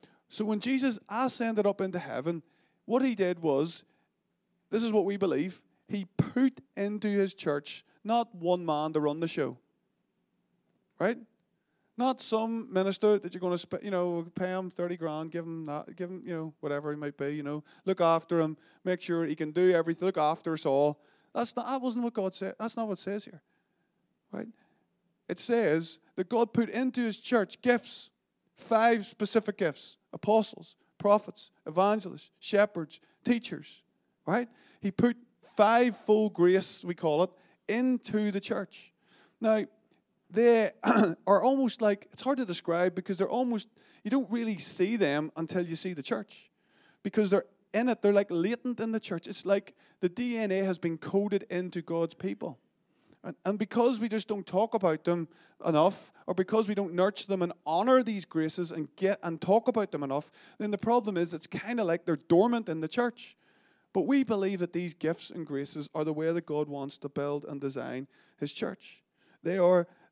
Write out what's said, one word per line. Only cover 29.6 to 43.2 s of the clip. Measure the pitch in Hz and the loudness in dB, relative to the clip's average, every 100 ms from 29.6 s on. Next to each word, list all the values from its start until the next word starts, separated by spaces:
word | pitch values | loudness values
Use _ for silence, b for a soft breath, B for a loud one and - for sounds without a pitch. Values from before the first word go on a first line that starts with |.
| 170 - - - - | -2 -4 -14 -18 -18
apostles, | - - 220 208 - 165 _ _ - | -6 2 2 2 -8 -20 _ _ -2
prophets, | 202 208 208 - - _ - | 2 2 2 -18 -20 _ -4
evangelists, | 156 196 214 185 - - _ | 2 2 2 -4 -14 -18 _
shepherds, | - 202 208 185 156 - b b | 0 4 4 0 -10 -12 b b
teachers, | - 240 - 160 147 - _ _ _ _ - | 0 0 -2 -12 -14 -20 _ _ _ _ -2
right? | 214 247 b b b | -2 -2 b b b
He | 202 | -6
put | - 240 233 _ _ | 2 2 2 _ _
fivefold | - - 208 233 247 202 - 214 214 | -6 4 6 6 4 2 2 4 4
grace, | - 175 185 185 - | 4 6 6 2 -6
we | 175 170 | -8 -2
call | 165 151 | 0 2
it, | 180 _ b b - | 0 _ b b -4
into | 220 254 240 - 220 208 | 0 2 0 -2 -2 0
the | 196 | -2
church. | - 208 190 - - _ b b b b | -4 -6 -6 -14 -20 _ b b b b
Now, | 220 220 - _ _ _ _ _ _ | 2 2 0 _ _ _ _ _ _
they | 190 240 233 214 - - 226 | 4 6 6 4 0 4 6
<clears throat> | 202 170 - | 6 2 4
are | 196 | 4
almost | 247 269 247 - | 6 2 0 2
like, | 214 202 - | 2 0 -6
it's | - | -8
hard | 254 269 | -2 -2
to | 220 | -2
describe | 170 - 170 180 175 | -4 -2 2 2 0
because | 180 | -4
they're | 185 | -2